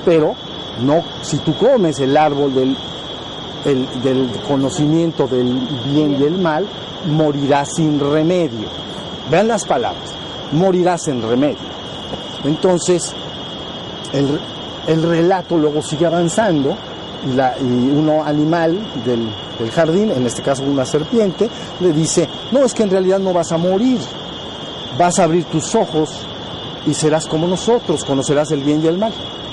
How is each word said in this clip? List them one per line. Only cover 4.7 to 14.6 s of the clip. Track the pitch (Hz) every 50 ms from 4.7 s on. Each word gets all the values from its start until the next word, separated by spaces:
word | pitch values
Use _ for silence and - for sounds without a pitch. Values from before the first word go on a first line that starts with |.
| - - 151 147 156 165 170 165 156 - 139
del | 120 127 123 123 123 123 131 127 - 147 120 113
bien | 135 143 151 151 147 139 131
y | 143
el | 151 175 196
mal, | 185 160 151 160 196 196 - - - - - - -
morirás | 156 151 160 156 151 147 143 143 131 143 139 143 - -
sin | - 160 151 147 139
remedio. | 143 143 151 156 156 165 185 180 165 135 117 110 104 - - - - - - - - - - - - 127
Vean | 156 180 214 226
las | 233 196 -
palabras, | - 165 131 113 98 87 - - - - - - - - - - - 139
morirás | 156 185 190 180 180 175 180 175 170 -
sin | 160 135 120 110
remedio. | 110 120 127 147 147 107 - - - - - - - - - - - - - - - - - -
Entonces, | 139 156 147 - 185 180 165 - 180 180 165 - - - - - - - - - - - - - - - - - - - - - - -
el, | 139 143 131 147 - - - - -